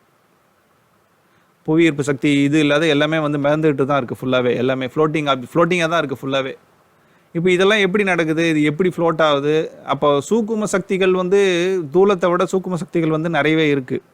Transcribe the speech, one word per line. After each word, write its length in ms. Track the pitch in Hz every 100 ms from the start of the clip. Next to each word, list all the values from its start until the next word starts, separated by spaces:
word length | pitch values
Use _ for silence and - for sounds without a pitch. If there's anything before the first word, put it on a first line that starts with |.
| _ _ _ _ _ _ _ _ _ _ _ _ _ _ _ _
புவி 200 | - 160
ஈர்ப்பு 180 | 165 143
சக்தி 400 | 139 135 151 143
இது 160 | 143 160
இல்லாத 280 | 147 147 160
எல்லாமே 320 | 143 151 160
வந்து 200 | 147 147
மிதந்துகிட்டு 460 | 143 156 156 143
தான் 180 | 135 139
இருக்கு 240 | 117 123 127
ஃபுல்லாவே. 300 | 127 123 120
எல்லாமே 300 | 127 131 127
ஃப்ளோட்டிங் 400 | 151 156 160 147
ஆப்-, 180 | 135 120
ஃப்ளோட்டிங்கா 340 | 165 170 180 160
தான் 140 | 170
இருக்கு 260 | 143 131 135
ஃபுல்லாவே. 260 | 139 131 - _ _ _ _ _ _ _
இப்ப 180 | 170 180
இதெல்லாம் 280 | 175 190 214
எப்படி 260 | 190 208
நடக்குது? 440 | 196 170 160 160 165
இது 140 | 156
எப்படி 300 | 151 147 180 165
ஃப்ளோட் 260 | 170 160
ஆகுது? 480 | 156 143 147 156 175 -
அப்போ 380 | - 139 147 143 -
சூக்கும 340 | 226 214 214
சக்திகள் 480 | 208 190 - 185 190
வந்து 280 | 185 180 202 196 170 185 185 147
தூளத்தை 400 | 175 202 185 180
விட 140 | 180
சூக்கும 300 | 190 190 185
சக்திகள் 360 | 170 185 170 160
வந்து 180 | 156 170
நிறையவே 400 | 151 147 160 151
இருக்கு. 340 | 139 131 123 -